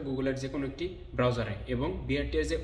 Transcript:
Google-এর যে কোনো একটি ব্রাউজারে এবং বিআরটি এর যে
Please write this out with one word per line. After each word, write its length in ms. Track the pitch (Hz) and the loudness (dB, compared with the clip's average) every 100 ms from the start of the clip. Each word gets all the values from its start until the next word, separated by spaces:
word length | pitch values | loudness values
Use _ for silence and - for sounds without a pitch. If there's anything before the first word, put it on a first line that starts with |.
| 139 | 0
Google-এর 280 | 131 135 127 | 0 0 0
যে 60 | 131 | -2
কোনো 160 | 151 135 | -2 -2
একটি 160 | - 175 - - - | -2 -4 -6 -6 2
ব্রাউজারে 380 | 123 120 107 104 - | 4 4 0 -2 -2
এবং 140 | 120 151 185 127 | 0 0 -2 0
বিআরটি 280 | 139 - 156 | 0 2 2
এর 80 | 147 | 2
যে 60 | 160 | 0